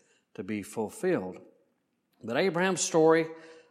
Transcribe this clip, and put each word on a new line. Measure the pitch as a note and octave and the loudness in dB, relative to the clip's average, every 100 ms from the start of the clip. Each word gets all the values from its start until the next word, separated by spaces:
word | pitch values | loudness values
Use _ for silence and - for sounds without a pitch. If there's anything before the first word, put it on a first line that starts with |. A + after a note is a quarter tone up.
| _ _ _ - | _ _ _ -14
to | |
be | G2 G#2+ | -8 -6
fulfilled. | F#2+ A#2 G#2 - F#3 D3 F#2 - - _ _ _ _ _ _ _ | -6 -6 -8 -4 -2 0 -2 -10 -18 _ _ _ _ _ _ _
But | A2 B2 | -4 -2
Abraham's | F#3+ E3+ F#3+ F3+ | 0 0 0 0
story, | - E3 D#3+ E3 D#3+ - - - _ | 0 4 6 6 2 -8 -20 -20 _